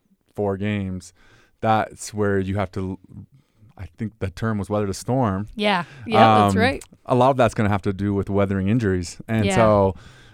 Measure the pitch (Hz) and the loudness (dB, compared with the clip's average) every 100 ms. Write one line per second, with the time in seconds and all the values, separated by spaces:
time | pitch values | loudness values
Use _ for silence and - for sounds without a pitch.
0 | _ _ _ - 104 98 104 104 95 92 | _ _ _ -4 -4 -2 -4 -4 -6 -8
1 | - _ _ _ _ _ 113 110 - - | -12 _ _ _ _ _ 0 0 0 -8
2 | - 104 101 98 95 98 95 - 92 95 | -10 -2 0 0 -2 -2 -4 -6 -8 -10
3 | - - 98 _ _ _ 104 - 92 - | -14 -20 -20 _ _ _ -20 -20 -18 -12
4 | 110 - 98 - 110 107 95 104 104 95 | -12 -8 -10 -6 -4 -4 -2 -2 -2 -4
5 | - 127 117 95 107 - 208 190 - 135 | -4 0 0 -2 -6 -4 -2 -2 -4 -12
6 | 107 220 113 107 101 98 240 - - - | -2 4 6 6 4 4 2 0 -10 -12
7 | - 127 127 131 117 - 104 101 104 92 | -2 2 4 4 2 2 0 0 -2 -2
8 | 101 101 95 98 98 98 95 123 107 92 | -2 -2 -2 0 0 0 0 0 0 -2
9 | 85 - - 113 101 95 110 104 98 92 | -4 -10 -4 0 2 4 4 4 2 0
10 | - - - | -10 -20 -20